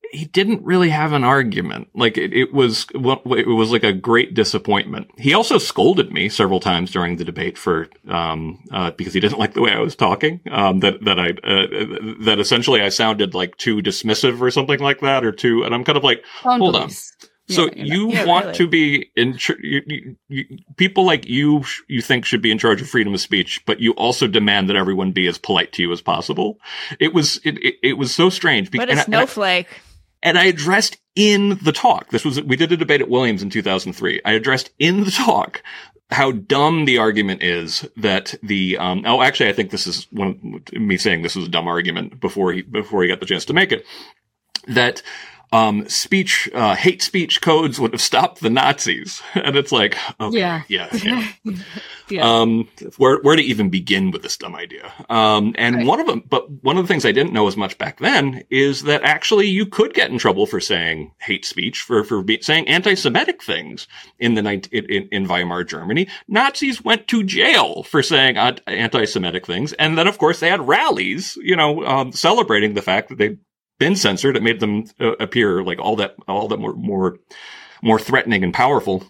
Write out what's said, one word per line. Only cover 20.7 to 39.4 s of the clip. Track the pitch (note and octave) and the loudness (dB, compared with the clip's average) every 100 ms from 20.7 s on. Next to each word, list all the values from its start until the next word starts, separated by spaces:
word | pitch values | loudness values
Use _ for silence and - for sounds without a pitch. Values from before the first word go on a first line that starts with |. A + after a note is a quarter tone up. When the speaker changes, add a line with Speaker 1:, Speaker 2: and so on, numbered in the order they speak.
| - | 0
Speaker 1:
people | F#3 F#3+ F#3 | 0 4 4
like | D#3 - | 2 0
you, | B2 D3 D3 | 0 4 2
sh-, | C3 - _ | 0 -10 _
you | B2+ | -6
think | - B2+ A#2 | 0 0 2
should | A#2+ | 0
be | A2+ | 2
in | G#2+ | 2
charge | A#2 G2+ | 2 2
of | - | 2
freedom | - G#2 | 0 0
of | G2 | -2
speech, | - G2+ F2+ - - | -2 -2 -2 -6 -4
but | - | 0
you | A2+ | 0
also | - A#2 B2 A#2+ | 2 0 0 2
demand | G#2+ G#2 G2+ F#2+ | 2 4 2 2
that | G2+ | 2
everyone | F#2+ F#2+ F#2+ | 2 0 0
be | F#2 F2+ | 0 0
as | E2 | -2
polite | - F#2+ F2 | -2 0 0
to | - | -2
you | F2 | -2
as | F2 | -2
possible. | - E2 - - G#3 G#3+ - - - C#3 | -2 -4 -2 -4 -4 -4 -16 -14 -14 -2
It | D#3 | 0
was, | E3 D3 - D#3+ | 2 0 -2 -4
it, | - | -2
it, | C3+ - | -4 0
it | C3 | -2
was | C#3 C3 | 0 -4
so | - F3 | 2 2
strange. | F3+ F3 B2 F#2+ | 4 0 0 0
Be-, | G3 | -4
Speaker 3:
What | B3 | 0
Speaker 1:
and | D3+ | 0
Speaker 3:
a | |
Speaker 1:
I, | - | 2
and | A3 | 2
I | |
Speaker 3:
snowflake. | C4 - G3 F3+ F3+ - _ - _ _ | 0 0 0 0 -2 -16 _ -20 _ _
Speaker 1:
and | E3+ F3 | 0 4
I | |
addressed | F#3 E3 D3 G3 G#3+ - _ - | 4 2 2 2 0 -6 _ 2
in | G#3 G3+ G3+ G3 | 4 6 2 2
the | D#3 | 0
talk. | C#3 F#3 F3 - | 2 2 2 -2
This | A2+ D#3 | -2 -2
was, | C3 | -4
we | D3 C3 | -2 0
did | D#3+ | 2
a | E3+ | 2
debate | D#3 D3 | 2 2
at | B2 | 4
Williams | B2 B2+ G2+ | 2 2 0
in | G2 | -2
two | A2 | -4
thousand | G2+ F#2+ F#2+ | -2 -2 -4
three. | F2 F#2 F#2+ - | -4 -4 -2 0
I | |
addressed | A2 A#2+ C3 - _ | 0 2 -2 -4 _
in | D#3 F#3+ G#3 | 0 2 0
the | |
talk | F#3+ A#3+ G2+ - - - - - _ _ | 0 2 0 -2 -10 -16 -18 -20 _ _
how | C3+ C3+ | 0 0
dumb | A#2 F#2+ C#3 D3+ E3 | -2 0 2 4 2
the | D3 B2 | 2 2
argument | A2 G#2+ G2 F#2+ | 2 2 0 -2
is | F2 E2+ E2 - - - | -2 -2 -4 -8 -10 -4
that | G#2+ F#2+ F#2+ - | -2 -2 -4 -14
the, | G#2 G2+ F#2 F#2 | -4 -2 0 -2
um, | F2+ F2+ G#2 | -2 -2 0
oh, | A#2+ | 2
actually, | B2+ C#3 | 2 2